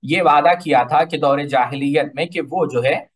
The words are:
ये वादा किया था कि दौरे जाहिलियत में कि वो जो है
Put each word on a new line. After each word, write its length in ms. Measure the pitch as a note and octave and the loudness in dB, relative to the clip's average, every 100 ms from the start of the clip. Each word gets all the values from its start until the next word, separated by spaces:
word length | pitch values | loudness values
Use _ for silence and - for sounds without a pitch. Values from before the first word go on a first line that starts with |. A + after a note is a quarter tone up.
ये 180 | C3 F3+ | -4 0
वादा 320 | E3 D3 D#3 | 4 4 4
किया 300 | F3 D#3 C3 | 2 2 0
था 200 | A#2+ D3+ | 2 0
कि 140 | E3 D#3+ | 0 0
दौरे 280 | C#3+ C#3+ C#3+ | 0 0 0
जाहिलियत 640 | C3+ B2 C#3 C#3 D3 C#3+ - | -2 -2 -2 -2 0 -2 -4
में 100 | F3 | -6
कि 120 | F3 | -6
वो 260 | C#3 F#3 D3+ | -6 -2 -2
जो 160 | B2 | 0
है 280 | B2+ F3+ - | 0 -2 -6